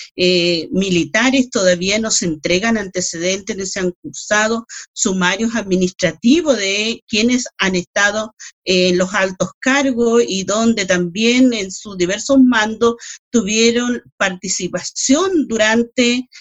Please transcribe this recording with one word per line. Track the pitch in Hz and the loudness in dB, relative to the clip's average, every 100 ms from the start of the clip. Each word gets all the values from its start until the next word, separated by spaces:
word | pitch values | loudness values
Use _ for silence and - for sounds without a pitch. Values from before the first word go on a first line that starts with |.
| - - | -14 0
eh, | 180 180 175 170 - | 2 4 2 0 -2
militares, | 185 196 175 143 220 254 269 254 | -2 0 0 0 0 2 2 0
todavía | 220 185 180 190 214 | 2 2 2 0 -2
no | 220 | -2
se | - | -2
entregan | 180 147 165 180 226 226 | -2 -4 -2 0 0 -2
antecedentes, | 190 180 180 165 180 196 196 196 | -2 -6 -6 -4 -4 -4 -6 -8
no | 190 | -6
se | 202 | -4
han | 180 - | -6 -6
cursado | 151 139 - 208 220 233 - - - | -14 -14 -4 -2 0 -2 -8 -18 -16
sumarios | - 220 190 180 196 226 | -2 0 2 0 0 -2
administrativos | 226 202 185 180 - 175 - 240 320 311 220 | -2 -2 0 0 -2 -4 0 2 4 4 0
de | 196 202 220 233 - | 0 -2 -2 -6 -4
quienes | 214 233 254 - - | 0 2 0 -4 -4
han | 190 180 | -2 -2
estado, | 175 208 202 214 220 _ - _ | -4 0 0 0 -6 _ -20 _
eh, | - 185 180 | -2 2 2
en | 180 | 2
los | 185 | 0
altos | 202 190 190 185 - | 0 -2 -2 -6 -4
cargos | 262 277 269 233 233 233 233 | 0 0 0 0 2 2 0
y | 190 | -2
donde | 185 214 226 226 190 | -2 0 0 0 0
también | 180 175 185 226 247 262 | 0 -2 0 2 4 4
en | 226 190 | 2 -6
sus | 190 214 190 | -10 -12 -4
diversos | 175 208 - 277 | -2 -2 2 4
mandos | 254 233 214 220 233 233 - - _ | 6 4 0 0 0 0 -10 -20 _
tuvieron | 233 190 220 233 233 247 233 - - | -2 0 2 2 2 -2 -4 -8 -4
participación | 196 185 185 - 180 185 - - - 285 392 349 214 | -4 -4 -6 -6 -6 -6 -8 -6 0 2 2 0 0
durante | 220 214 226 233 - 240 247 254 - | 0 2 2 0 0 0 0 -4 -16